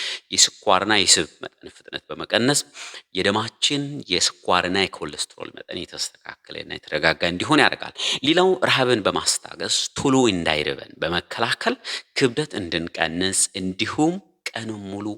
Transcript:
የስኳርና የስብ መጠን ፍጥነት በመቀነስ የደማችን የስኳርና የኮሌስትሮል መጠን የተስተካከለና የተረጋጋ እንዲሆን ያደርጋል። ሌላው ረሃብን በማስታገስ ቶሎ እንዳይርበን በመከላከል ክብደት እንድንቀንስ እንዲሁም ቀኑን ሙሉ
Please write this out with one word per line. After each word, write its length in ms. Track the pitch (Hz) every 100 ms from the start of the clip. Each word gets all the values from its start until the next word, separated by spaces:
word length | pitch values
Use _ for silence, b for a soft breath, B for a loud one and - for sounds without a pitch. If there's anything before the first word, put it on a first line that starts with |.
| B B B
የስኳርና 600 | 92 - - - 92 98
የስብ 340 | 107 90 - 78 -
መጠን 280 | - - -
ፍጥነት 320 | - - -
በመቀነስ 560 | - 78 78 107 123 147 - B B B -
የደማችን 680 | 92 95 104 117 - - 147 143 143 -
የስኳርና 720 | 85 - - - 90 87 95
የኮሌስትሮል 720 | 92 - 78 73 - - -
መጠን 260 | - - 92
የተስተካከለና 920 | 85 - - - - - - 78 76
የተረጋጋ 500 | 82 - 76 82 78
እንዲሆን 380 | 90 85 - 147
ያደርጋል። 320 | 113 - - - B B
ሌላው 280 | 135 160 185 185
ረሃብን 400 | 120 127 127 120
በማስታገስ 720 | 95 82 - - - 76 82 - -
ቶሎ 220 | - 143 131 123
እንዳይርበን 640 | 92 82 76 76 67 - -
በመከላከል 760 | 80 170 - - 113 - - 254 B B B
ክብደት 380 | - 135 117 151
እንድንቀንስ 840 | - 87 82 82 - 82 82 92 98 -
እንዲሁም 600 | 98 92 92 110 - 156 185 - _ -
ቀኑን 360 | 113 113 107
ሙሉ 220 | 98 101 104